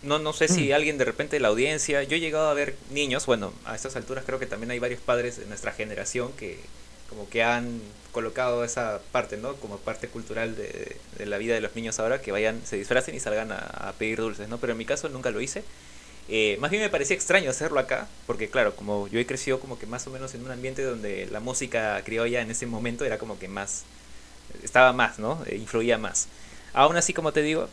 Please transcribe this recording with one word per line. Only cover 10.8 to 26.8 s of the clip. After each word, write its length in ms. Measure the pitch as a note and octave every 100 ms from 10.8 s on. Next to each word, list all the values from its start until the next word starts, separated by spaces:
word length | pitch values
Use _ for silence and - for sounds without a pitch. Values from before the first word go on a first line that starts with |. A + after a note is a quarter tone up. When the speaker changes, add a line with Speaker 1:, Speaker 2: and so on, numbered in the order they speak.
| - - - -
Speaker 1:
de 100 | G#2
la 120 | G2+
vida 160 | A2+
de 60 | A2+
los 140 | G#2+
niños 240 | A#2+ A2+ A2
ahora, 220 | A2+ C3+
que 100 | -
vayan, 280 | G2 A2 A2+
se 120 | - G#2
disfracen 380 | G2 B2 -
y 60 | -
salgan 300 | - G#2+ A2
a, 60 | G2
a 340 | - - G2
pedir 240 | F#2+ A2 A2+
dulces, 300 | A2+ G2+ G#2
¿no? 100 | A#2
Pero 140 | A#2+
en 60 | A2+
mi 60 |
caso 240 | G#2+ C#3 D#3+
nunca 220 | C3 B2
lo 100 | G#2+
hice. 240 | C3 - - - - - - - -
Eh, 300 | A2 G#2+ G2+
más 100 | C#3+
bien 120 | G3+
me 80 | G#3+
parecía 260 | F3 C#3 F3+
extraño 340 | - F#3+ D3+
hacerlo 300 | B2 D#3+ D3
acá, 260 | C3 - - - -
porque 220 | A#2 A2
claro, 280 | C3+ G#2+ -
como 320 | G2+ G#2 G2+
yo 100 | G#2+
he 80 | A#2+
crecido 320 | C3+ - C3
como 200 | C3 A#2
que 80 | A2
más 200 | A#2+ C3+
o 40 |
menos 240 | C3 C3
en 100 | A#2
un 60 | B2+
ambiente 300 | B2 B2+ C3
donde 440 | C3+ A#2 G#2 G2 F#2+
la 80 | G#2+
música 600 | A#2 C3 C3 A#2 G#2+ G2
criolla 360 | F#2+ A2+ A#2 A#2+
en 80 | A2+
ese 160 | A2+ A#2+
momento 380 | A2+ A#2+ A#2 C#3
era 120 | A2
como 200 | A2+ G2
que 100 | F#2
más, 360 | G2 G2+ - - - - - - - - -
estaba 300 | - B2+ B2+
más, 260 | B2 A2+ -
¿no? 240 | G#2+ D#3+ -
Eh, 100 | G2+
influía 400 | A2 A#2 A#2+ A2+
más. 300 | G#2+ - - - - - -
Aún 220 | -